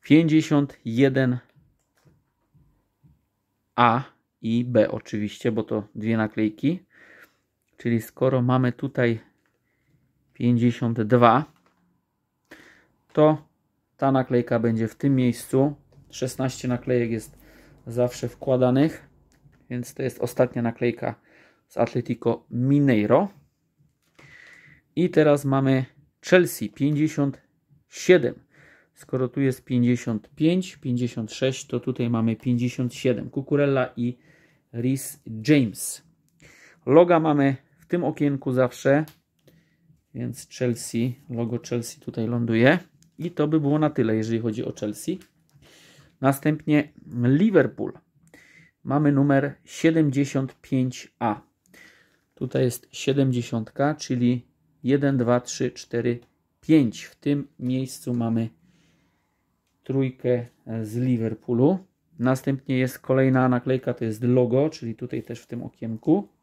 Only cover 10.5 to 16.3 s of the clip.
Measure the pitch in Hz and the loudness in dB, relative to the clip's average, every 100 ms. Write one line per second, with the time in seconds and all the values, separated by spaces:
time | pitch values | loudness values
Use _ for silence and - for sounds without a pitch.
10.5 | 120 120 117 117 117 107 123 120 120 156 | 2 2 0 -4 -2 2 6 6 4 0
11.5 | _ _ _ _ _ _ _ _ _ _ | _ _ _ _ _ _ _ _ _ _
12.5 | - - _ _ _ _ - 151 151 _ | -20 -20 _ _ _ _ 4 4 4 _
13.5 | _ _ _ _ _ 135 131 127 123 120 | _ _ _ _ _ 0 2 2 0 2
14.5 | 117 117 110 113 - 139 135 123 117 - | 0 0 0 -2 -2 0 2 2 -2 -2
15.5 | 131 143 147 _ _ _ - 131 | 0 0 -2 _ _ _ -8 -8